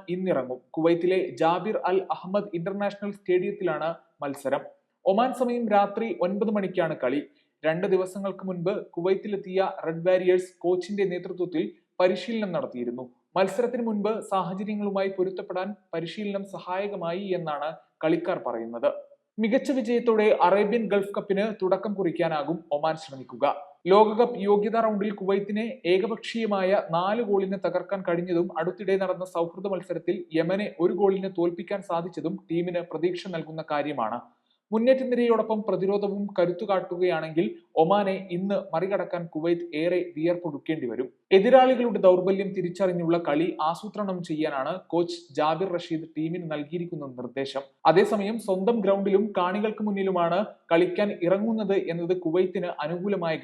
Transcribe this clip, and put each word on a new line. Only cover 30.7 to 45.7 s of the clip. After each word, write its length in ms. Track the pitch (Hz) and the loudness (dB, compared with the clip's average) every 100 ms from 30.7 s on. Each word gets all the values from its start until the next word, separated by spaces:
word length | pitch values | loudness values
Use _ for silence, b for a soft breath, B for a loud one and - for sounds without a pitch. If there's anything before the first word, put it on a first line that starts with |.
| - | 0
ഒരു 120 | 185 | 0
ഗോളിന് 380 | 202 196 190 190 170 | 4 2 2 -2 0
തോൽപ്പിക്കാൻ 440 | 175 170 - 196 | 0 -2 -6 -6
സാധിച്ചതും 640 | 185 170 180 160 156 - - | -4 -4 -4 -6 -6 -6 -4
ടീമിന് 300 | 170 175 170 | -2 0 -2
പ്രതീക്ഷ 480 | 165 156 180 175 196 | -4 -2 -2 -2 -6
നൽകുന്ന 360 | 165 151 160 156 | -8 -6 -10 -4
കാര്യമാണ്. 500 | 147 143 135 110 120 - _ _ _ _ | -2 -2 -2 -2 -4 -10 _ _ _ _
മുന്നേറ്റ 260 | 220 240 254 | 2 4 4
നിരയോടൊപ്പം 640 | 240 247 233 220 220 214 202 | 2 2 4 2 0 -2 -2
പ്രതിരോധവും 580 | 180 190 202 202 202 202 - | 0 0 0 0 -4 -4 0
കരുത്തുകാട്ടുകയാണെങ്കിൽ 1200 | 175 175 202 190 180 175 180 160 160 156 214 B - 156 | 0 0 -2 -2 -2 0 0 0 -2 0 -2 B -2 2
ഒമാനെ 520 | 165 202 190 190 190 | 4 4 2 -2 -4
ഇന്ന് 440 | 175 196 196 - | -4 -2 -2 -2
മറികടക്കാൻ 520 | 165 190 190 - 175 170 | -2 0 -2 -2 -6 -6
കുവൈത്ത് 500 | 156 170 170 170 151 | -2 0 0 -2 -2
ഏറെ 360 | 170 180 120 147 | 0 0 -2 -2
വിയർപ്പൊടുക്കേണ്ടി 720 | 165 175 170 135 - 151 123 | 0 0 -4 -6 -4 -4 -4
വരും. 220 | 113 127 - - | -4 -6 -10 4
എതിരാളികളുടെ 680 | 190 233 254 254 254 240 196 | 4 8 8 8 4 2 4
ദൗർബല്യം 500 | 185 180 180 196 185 | 6 6 4 0 -2
തിരിച്ചറിഞ്ഞുള്ള 640 | 190 170 175 190 175 165 170 | -4 -4 0 0 0 0 0
കളി 380 | 160 151 180 - | 2 0 0 0
ആസൂത്രണം 600 | 156 170 214 208 196 180 | -2 -4 -8 -6 -6 -6
ചെയ്യാനാണ് 580 | 165 156 151 139 143 180 - | -6 -4 -2 -2 -4 -6 -2
കോച്ച് 480 | 165 170 - - | 0 0 -4 -6
ജാബിർ 380 | 139 151 160 190 | 0 0 0 -2